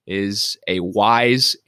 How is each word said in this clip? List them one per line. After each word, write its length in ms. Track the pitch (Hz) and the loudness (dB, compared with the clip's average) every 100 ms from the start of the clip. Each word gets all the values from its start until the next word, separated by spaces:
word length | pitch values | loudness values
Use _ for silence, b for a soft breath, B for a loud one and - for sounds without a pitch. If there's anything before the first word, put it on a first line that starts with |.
| - | -8
is 520 | 95 101 101 - - - | -4 -4 -4 -6 -6 -4
a 140 | 92 | -4
wise 760 | 90 104 107 117 120 127 - - | -2 0 2 4 2 2 0 -4